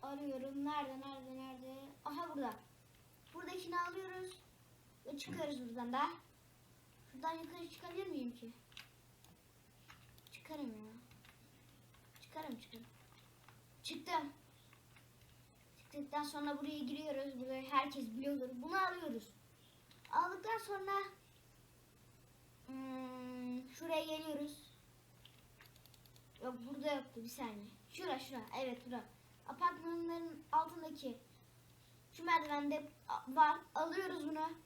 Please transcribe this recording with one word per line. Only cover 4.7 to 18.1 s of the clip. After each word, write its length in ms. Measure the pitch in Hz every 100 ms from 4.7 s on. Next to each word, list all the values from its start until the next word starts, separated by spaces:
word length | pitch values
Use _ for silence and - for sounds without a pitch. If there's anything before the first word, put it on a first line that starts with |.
| - - - 240
Ve 120 | 285
çıkarız 520 | - 339 302 269 247
buradan 240 | 233 240
da. 160 | 254 320 339 - - - - - - - - -
Şuradan 220 | 262 320
yukarı 360 | 330 320 349 339
çıkabilir 380 | - 359 339 381
miyim 280 | 302 240 240
ki? 160 | 233 - - - - - - - - - - - - - - - - - -
Çıkarım 400 | - - 302 269
ya. 220 | 214 214 233 247 - - - - - - - - - - -
Çıkarım, 400 | - 320 311 233
çıkarım. 240 | - 226 233 - - - - - - - - -
Çıktım. 500 | - 330 - 339 285 - - - - - - - - - - - - - - -
Çıktıktan 460 | - 294 277 294
sonra 340 | 294 302 294 285
buraya 220 | 285 302
giriyoruz. 600 | 247 294 302 269 277 262
Burayı 300 | 254 262 262
herkes 360 | 285 285 285
biliyordur. 440 | 233